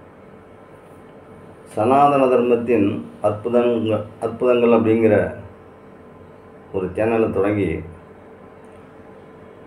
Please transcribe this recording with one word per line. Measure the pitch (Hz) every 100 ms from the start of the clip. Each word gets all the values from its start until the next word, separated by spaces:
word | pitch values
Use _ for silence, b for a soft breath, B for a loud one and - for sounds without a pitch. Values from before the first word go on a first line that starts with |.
| - - - - - - - - - - - - - - - -
சனாதன | - - 110 135 143 139 127
தர்மத்தின் | 123 123 117 117 113 101 - - -
அற்புதங்க-, | - - 120 117 120 117 107 104 - -
அற்புதங்கள் | 113 113 123 120 117
அப்படிங்கிற | 113 107 113 110 101 87 - - - - - - - - - - - - - -
ஒரு | 98 92
சேனலை | 98 110 113 107
தொடங்கி | 98 101 104 90 82 82 - - - - - - - - - - - - - - - - -